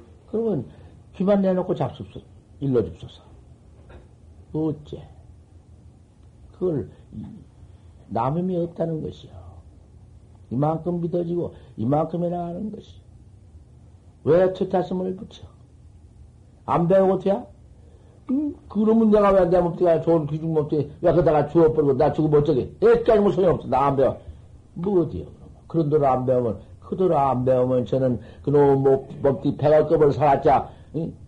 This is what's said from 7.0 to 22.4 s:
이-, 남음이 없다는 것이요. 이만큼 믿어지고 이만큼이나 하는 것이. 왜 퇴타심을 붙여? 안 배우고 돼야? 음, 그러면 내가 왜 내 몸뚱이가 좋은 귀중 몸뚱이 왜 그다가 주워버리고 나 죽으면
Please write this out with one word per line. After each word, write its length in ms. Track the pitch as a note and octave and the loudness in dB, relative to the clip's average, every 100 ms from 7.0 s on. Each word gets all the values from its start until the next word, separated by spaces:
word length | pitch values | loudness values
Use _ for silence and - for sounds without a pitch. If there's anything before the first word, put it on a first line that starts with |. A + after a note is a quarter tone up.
| - | -18
이-, 120 | - - - - - - - - - - | -16 -14 -16 -20 -20 -20 -20 -20 -20 -10
남음이 480 | A2+ B2 E3 F#3 F3 | -4 -2 -2 -4 -4
없다는 460 | E3+ E3+ E3 D#3 | -6 -6 -6 -6
것이요. 300 | - - - - - - - - - - - - - - - | -10 -14 -20 -20 -20 -20 -20 -20 -20 -20 -20 -20 -20 -20 -10
이만큼 500 | A#2+ D3 E3 E3+ F3 | -4 -2 -2 -4 -6
믿어지고 540 | E3+ F3 E3+ F3 E3 - - - | -4 -4 -4 -4 -6 -10 -18 -8
이만큼이나 680 | A2+ D3 D#3+ E3+ F3 F3 E3+ | -2 -2 -2 -4 -4 -6 -8
하는 260 | F3+ G#3 | -10 -12
것이. 220 | G#3 - - - - - - - - - - - - - - | -12 -18 -20 -20 -20 -20 -20 -20 -20 -20 -20 -20 -20 -20 -8
왜 280 | B2+ E3+ F#3 | 0 2 2
퇴타심을 640 | F#3 F#3 F#3+ - F#3 F#3 F#3 | 0 -4 -2 -2 -4 -6 -8
붙여? 280 | - - - - - - - - - - - - - - - | -12 -20 -20 -20 -20 -20 -20 -20 -20 -20 -20 -20 -20 -16 -4
안 220 | C#3+ E3+ | -2 2
배우고 320 | F#3+ F#3+ F#3+ | 4 4 2
돼야? 240 | G3 G#3 - - - - - - - - - | 0 -4 -6 -20 -20 -20 -20 -20 -20 -16 -6
음, 240 | C4 D4 - - | -4 -4 -8 -8
그러면 420 | G3+ A3 A3+ A3 | -2 2 4 4
내가 200 | G#3 G3+ | 4 4
왜 180 | F#3+ F3 | 4 4
내 120 | F3+ | 2
몸뚱이가 420 | F3 E3 F3 D#3+ | 0 0 2 2
좋은 240 | D#3+ E3 C#3+ | 2 0 0
귀중 260 | D#3 E3 | -6 -4
몸뚱이 360 | D#3 D3 D3+ - - | -2 -2 -2 -4 -2
왜 120 | F3 | 0
그다가 360 | E3 E3 D3+ C#3+ | 2 4 2 2
주워버리고 480 | E3+ D#3+ D#3 C#3+ C3 | 4 4 4 2 2
나 160 | D3+ | 2
죽으면 280 | - D3+ D3 | 0 2 2